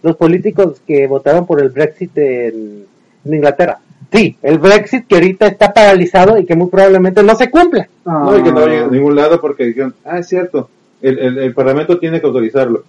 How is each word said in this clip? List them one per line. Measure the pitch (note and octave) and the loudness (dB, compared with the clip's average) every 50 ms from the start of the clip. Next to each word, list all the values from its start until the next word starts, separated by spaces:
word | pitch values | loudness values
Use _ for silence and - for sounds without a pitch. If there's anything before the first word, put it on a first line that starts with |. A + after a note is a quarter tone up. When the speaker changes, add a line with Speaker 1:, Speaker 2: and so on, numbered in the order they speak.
| - | -2
Speaker 1:
Los | E3 E3 | -4 -2
políticos | - E3+ D#3+ E3+ F3+ - G#3+ G#3+ - G3 E3 C#3 _ _ | 0 0 0 0 0 -2 -4 0 0 -2 -2 -2 _ _
que | - D#3 C#3+ C#3 | -2 -2 0 0
votaron | C3+ C#3 C3+ C3+ C#3+ D3+ E3+ F3 | 0 -2 -2 0 0 0 0 0
por | F3+ E3+ C#3+ | -2 -2 0
el | C#3 C3 | 0 -2
Brexit | B2 C3+ D#3 D3+ D#3 _ F#3 E3+ _ | -2 -2 -4 -4 -4 _ -14 -10 _
en, | D#3+ D3 C3+ B2+ B2 A#2+ A#2 A2 A2+ G#2+ G#2 G#2 G#2 G2+ _ _ _ _ _ _ _ _ | -4 -2 -2 -2 -4 -4 -6 -8 -8 -14 -14 -16 -20 -20 _ _ _ _ _ _ _ _
en | C#3+ D#3 | -6 -4
Inglaterra. | D3+ C#3+ D3 C#3+ - F3+ - G2+ - _ _ _ _ - _ | -2 0 -2 0 0 -2 -2 -2 -10 _ _ _ _ -18 _
Sí, | - A3 G#3+ D3 - _ | 0 0 0 0 -4 _
el | - C3 D#3 | -2 -2 -2
Brexit | D3+ D3 F#3+ G3+ G#3 G#3 - - C4 - | 2 4 4 4 4 2 -2 -6 -6 -2
que | _ G3+ | _ 2
ahorita | F3 E3 F#3 F#3 - G#3+ | 2 2 0 0 0 0
está | G#3 G3 - G#3 G3+ G3+ | 0 2 2 0 2 4
paralizado | A3+ G#3+ G3+ G3 F3+ F3 F3 - F#3+ F3+ G3 A3+ | 4 4 6 4 4 0 0 2 4 4 4 4
y | G#3+ - | 2 0
que | - E3+ | 0 0
muy | E3 F3+ F3+ | -2 -2 0
probablemente | - F#3+ F#3+ F#3+ F#3+ F#3 F#3 F#3+ F#3 G#3 G#3 | 2 2 4 4 4 4 2 2 2 2 4
no | G#3 A3+ | 4 4
se | A3+ B3+ B3 | 2 0 0
cumpla. | - D#4+ F4 F4 F4 G#3+ F3 _ _ _ _ | 2 2 2 2 0 -2 -4 _ _ _ _
Speaker 2:
Ah. | F#4 E3 D3+ C#3+ | -6 -4 -4 0
Speaker 3:
No, | - G3+ | 0 0
y | G3 E3+ | 2 2
que | E3+ | 2
no | D#3 D#3 D#3 | 2 2 0
llega | D#3 D#3 D3+ - | 0 0 -2 -2
a | C#3+ | -2
ningún | B2+ C3 C#3 D3 D3 | -2 0 0 0 0
lado | C#3+ D3 D#3 E3 E3+ | 2 2 2 0 0
porque | D#3+ D3 C#3+ - C3 | -2 -6 -6 -4 -6
dijeron, | A#2+ A2+ B2 C3+ B2+ B2 _ _ | -6 -4 -4 -6 -8 -8 _ _
"Ah, | D3 E3+ | -10 -10
es | F3 F3 | -10 -6
cierto, | - F#3+ F3+ F3 - - C#3+ B2+ _ _ _ _ _ _ _ | -6 -6 -6 -6 -4 -6 -8 -8 _ _ _ _ _ _ _
el, | - C3+ C3 C3+ | -4 -4 -2 -2
el, | C3+ B2+ B2+ | -4 -4 -4
el | C3 C3+ C3 B2 | -4 -6 -6 -4
Parlamento | C#3 C3 C3 C3+ D3 D#3 - F3 F3 | -2 -2 -2 -2 -2 -2 -2 -2 -2
tiene | E3+ D#3+ E3 E3 | -2 -4 -6 -4
que | D#3 | -4
autorizarlo". | C#3+ B2 B2+ A2+ A2+ A2+ C#3 C3 B2 A2+ G#2 - | -2 -2 -2 -4 -2 -2 -2 -2 -2 -4 -6 -6